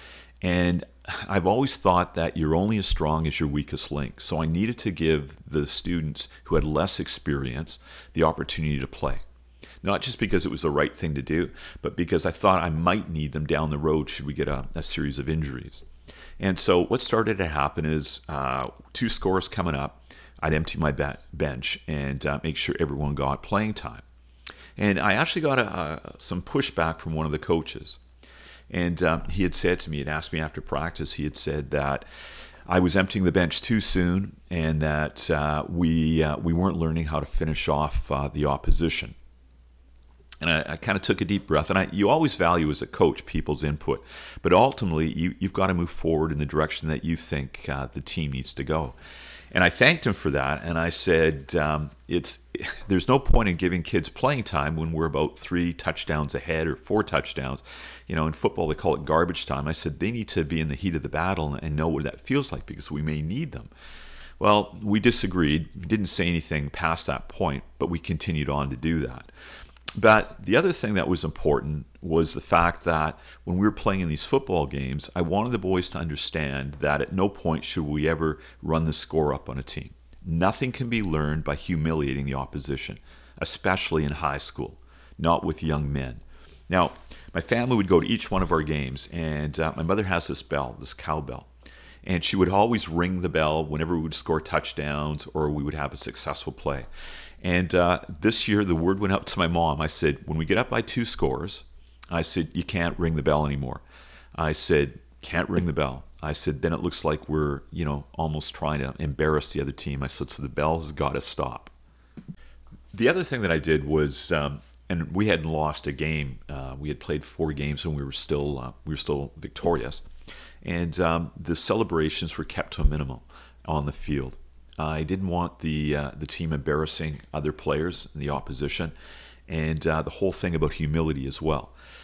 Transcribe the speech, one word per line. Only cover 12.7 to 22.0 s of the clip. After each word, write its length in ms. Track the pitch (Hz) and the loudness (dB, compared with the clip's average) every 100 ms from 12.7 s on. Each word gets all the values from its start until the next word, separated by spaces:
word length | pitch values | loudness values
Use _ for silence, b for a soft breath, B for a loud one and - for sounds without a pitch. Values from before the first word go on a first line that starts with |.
| 78 85 101 - | 0 2 2 0
need 220 | 82 76 | -4 -2
them 160 | 73 76 | -2 0
down 240 | 78 78 | 0 0
the 80 | 73 | 0
road 280 | 78 78 73 | 2 2 0
should 200 | - 69 | -4 -6
we 60 | |
get 140 | 71 71 | -4 -2
a, 200 | 69 65 80 | -2 -4 -4
a 80 | |
series 340 | - - 73 71 | -2 0 -2 -2
of 100 | 69 | -2
injuries. 580 | 80 73 64 64 - - - B B B B | 0 -2 -6 -10 -12 -14 -18 B B B B
And 200 | 98 90 | -2 2
so 260 | - 90 87 | 4 6 6
what 160 | 120 | 2
started 360 | - 110 110 98 | 2 2 2 0
to 100 | 87 | 0
happen 380 | 73 71 - 78 | 0 0 0 0
is, 360 | 78 71 - - | 0 0 -2 -4
uh, 400 | 73 67 65 64 - - | -4 -2 -2 -4 -8 -10
two 160 | - 117 | -2 2
scores 380 | - 95 92 - | 2 4 2 0
coming 280 | - 87 71 | -2 -2 -2
up, 280 | 69 - B B B B | -4 -8 B B B B
I'd 120 | 80 | 0
empty 240 | 78 80 - | 2 0 0
my 140 | 78 | 0
be-, 140 | 67 71 - - | 2 -2 -4 -12
bench 460 | 73 78 64 - - - | -4 -2 -2 -4 -6 -4
and, 380 | 76 | -4